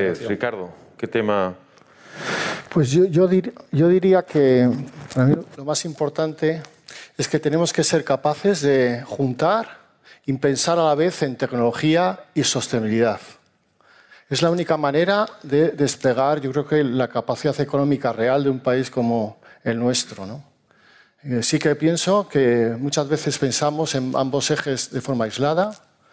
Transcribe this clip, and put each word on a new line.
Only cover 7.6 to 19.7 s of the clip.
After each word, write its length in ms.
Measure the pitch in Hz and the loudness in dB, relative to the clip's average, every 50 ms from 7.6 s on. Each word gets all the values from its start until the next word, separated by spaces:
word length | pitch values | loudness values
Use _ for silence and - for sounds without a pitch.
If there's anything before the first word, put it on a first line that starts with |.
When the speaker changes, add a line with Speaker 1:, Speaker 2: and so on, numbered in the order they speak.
| 170 - | 0 0
Speaker 3:
que 120 | - - 151 | 0 0 0
ser 180 | - 175 156 | 2 0 0
capaces 600 | - - 135 - - 147 147 - - 202 196 156 | 0 0 -2 0 0 -2 -2 0 0 0 0 2
de 400 | 143 143 139 135 123 123 120 120 139 | 2 2 4 4 2 2 0 -4 -8
juntar 760 | - 104 - 139 127 120 - 156 175 208 226 220 - - - _ _ _ _ _ - - _ - | -10 -4 -2 -2 -2 -2 0 0 0 0 0 -2 -6 -14 -20 _ _ _ _ _ -20 -20 _ -6
y 80 | 139 135 | -6 -4
pensar 440 | 131 - 139 135 123 - 170 170 170 | 0 0 0 0 2 0 0 2 2
a 60 | 160 | 2
la 80 | 156 147 | 2 2
vez 280 | 143 165 185 - - | 2 2 0 0 -2
en 140 | 160 135 120 | -4 -4 -2
tecnología 840 | - 135 - 127 120 120 120 117 - 147 156 160 170 180 185 196 - - _ - | -4 -6 -4 0 0 0 0 0 0 0 2 2 4 2 0 -2 -6 -14 _ -4
y 80 | 160 127 | -2 -2
sostenibilidad. 760 | - - 127 - - - 113 110 107 110 113 120 113 101 - - - - _ _ _ _ _ _ _ _ _ _ _ _ _ _ _ - - _ - | 0 0 -2 -4 -2 -4 -2 -2 0 0 2 2 0 0 -4 -10 -18 -20 _ _ _ _ _ _ _ _ _ _ _ _ _ _ _ -20 -20 _ -6
Es 120 | 139 127 | -2 0
la 80 | 165 165 | 2 2
única 260 | 170 180 160 - 160 151 | 2 0 0 0 0 0
manera 480 | 147 139 139 156 175 190 202 208 220 - - - | 0 0 2 2 2 2 2 0 0 -2 -6 -16
de 280 | - 143 139 147 165 160 | -6 0 2 2 2 2
despegar, 680 | 143 143 143 131 - - - 131 117 131 135 143 156 151 | 2 0 0 0 0 0 0 0 2 2 2 0 0 0
yo 100 | 131 131 | -2 -4
creo 140 | 127 147 139 | -4 -4 -2
que 160 | - 151 151 | 0 0 0
la 260 | 143 123 120 131 123 - | 2 2 0 -2 -2 -2
capacidad 500 | - - - - 120 - - 147 131 - | -2 -6 -4 -4 -6 -2 -2 -2 0 0
económica 520 | 143 143 - 139 139 143 139 139 - 120 | -2 -2 0 0 2 2 0 0 0 -4
real 300 | 110 110 113 123 131 143 139 | -2 0 0 2 2 2 2
de 60 | 139 | 0
un 100 | 131 127 | -2 0
país 300 | - 131 123 131 127 - | 0 0 0 0 -2 -2
como 460 | - 131 117 117 117 113 107 107 - _ _ - - _ | -2 -2 0 0 0 0 -2 -4 -8 _ _ -20 -20 _
el 160 | - 117 | -6 -4